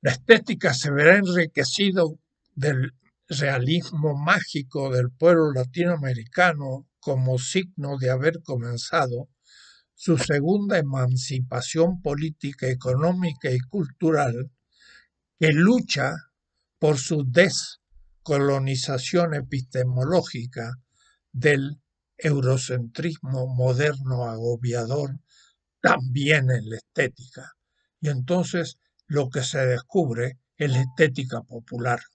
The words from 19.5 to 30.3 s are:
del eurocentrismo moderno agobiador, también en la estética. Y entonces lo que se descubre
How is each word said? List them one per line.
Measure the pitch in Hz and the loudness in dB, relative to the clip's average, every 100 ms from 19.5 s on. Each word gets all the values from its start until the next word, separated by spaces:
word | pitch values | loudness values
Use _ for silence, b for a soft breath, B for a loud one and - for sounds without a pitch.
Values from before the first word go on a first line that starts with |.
| 135 127 131 127 127 135 180 - 127 123 - 117 127 _ _ _ _ _ | -6 -4 -2 -2 0 2 2 0 -8 -10 -10 -10 -12 _ _ _ _ _
del | 123 147 143 139 147 _ _ _ _ | 0 2 2 0 -8 _ _ _ _
eurocentrismo | 160 143 127 131 - 123 117 - 165 156 131 131 127 | 0 0 2 0 0 -4 -6 -6 -6 -6 -6 -4 -4
moderno | 127 127 127 151 135 131 127 | 0 0 2 0 -2 -4 -4
agobiador, | 117 113 117 120 120 120 113 143 143 135 _ b b b _ _ | -4 -4 -2 -2 -2 -2 -2 -2 -4 -8 _ b b b _ _
también | 175 156 127 131 139 151 131 | 0 0 0 -2 0 0 0
en | 123 107 | 0 -4
la | 110 | -12
estética. | _ - 139 - - - 131 _ _ _ _ _ | _ -2 -2 -4 -20 -20 -20 _ _ _ _ _
Y | 151 | -4
entonces | 131 127 175 175 - 160 - _ _ _ | -4 -2 -2 0 -2 -4 -10 _ _ _
lo | 147 131 | -2 -2
que | 143 | -2
se | 131 147 127 | -4 0 0
descubre | 123 - 196 156 117 123 | 0 0 0 0 -2 -4